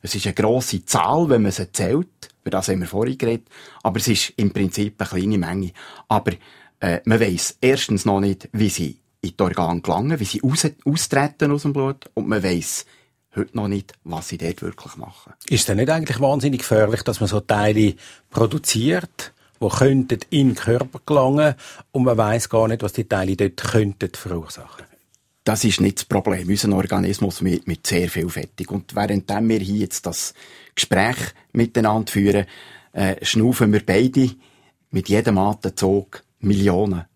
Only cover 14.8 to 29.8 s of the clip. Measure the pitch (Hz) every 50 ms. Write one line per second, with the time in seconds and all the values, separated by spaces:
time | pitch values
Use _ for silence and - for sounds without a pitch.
14.8 | - - - - - - - - - - - _ - - 147 113 - - 98 101
15.8 | 127 131 156 165 156 - 123 110 139 135 143 143 120 147 135 123 - - 113 110
16.8 | 107 101 113 - - - 117 - 110 90 104 104 - - 107 104 104 107 107 110
17.8 | 107 101 95 - - - - - _ _ - - 113 107 - 82 - - - 113
18.8 | 117 143 180 - - - _ - - - _ _ _ _ _ _ 113 98 - -
19.8 | 127 139 135 135 127 131 120 101 - _ - 147 139 127 117 - - - 117 123
20.8 | - 127 - 131 _ - 151 143 131 131 139 147 151 151 135 - - - - -
21.8 | - _ - 135 127 127 117 107 110 104 110 117 - - - 113 113 110 113 113
22.8 | - 101 - - 107 - 110 98 92 95 95 - 101 95 - - - - - 110
23.8 | 107 101 98 _ - 90 - - - 92 85 85 80 - - - - - - -
24.8 | - _ _ _ _ _ _ _ _ _ _ _ _ 110 110 101 - 110 90 -
25.8 | 101 101 101 - - _ - 101 - 107 95 92 90 87 104 101 - 104 98 92
26.8 | 98 95 98 95 92 92 98 - 104 95 - - 92 92 87 - - - 82 -
27.8 | - - 95 87 87 85 - 90 82 87 - - - - _ - - - 95 98
28.8 | - - - - 104 98 104 98 90 - 101 104 113 113 110 107 95 92 101 107